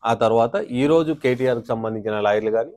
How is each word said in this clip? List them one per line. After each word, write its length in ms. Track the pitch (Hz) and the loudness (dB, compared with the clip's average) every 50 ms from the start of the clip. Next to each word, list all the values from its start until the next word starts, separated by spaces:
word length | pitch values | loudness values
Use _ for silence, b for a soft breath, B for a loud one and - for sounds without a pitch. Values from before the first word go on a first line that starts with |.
| - | 0
ఆ 100 | 110 117 | -2 -2
తర్వాత 400 | 107 117 110 110 117 117 117 - | 2 2 2 4 4 2 2 0
ఈ 320 | 196 - - 123 123 135 | -4 -6 -4 -4 -2 0
రోజు 260 | 147 160 165 165 156 160 | 4 4 2 2 0 -4
కేటీఆర్కి 540 | - - 131 127 120 131 127 127 117 113 | -2 0 -2 0 0 0 0 -2 -2 -2
సంబంధించిన 540 | - 120 113 113 110 110 110 101 110 107 107 | -4 -6 -4 -4 -4 -6 -6 -6 -4 -4 -2
లాయర్లు 300 | 104 104 104 107 107 110 | 0 2 2 2 0 0
కానీ 200 | 107 113 117 143 - | 0 -2 -2 -4 -8